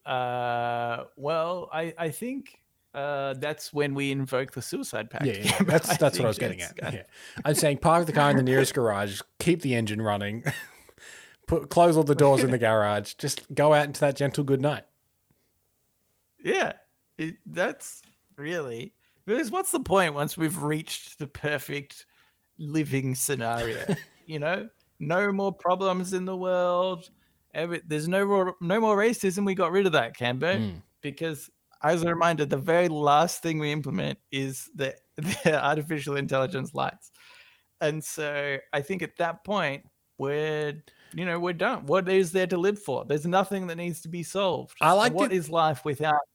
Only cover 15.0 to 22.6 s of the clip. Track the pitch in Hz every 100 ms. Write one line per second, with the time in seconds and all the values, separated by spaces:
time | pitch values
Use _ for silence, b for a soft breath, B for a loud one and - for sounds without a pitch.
15 | _ _ _ _ _ _ _ _ _ _
16 | _ _ _ _ 285 381 302 - _ _
17 | _ - 160 - - 165 208 - - -
18 | _ _ _ - 147 175 135 117 131 _
19 | _ _ - 240 269 359 381 330 156 190
20 | 170 143 147 - 160 - 147 156 160 -
21 | - - 143 - 151 147 - 143 139 -
22 | - _ _ _ _ -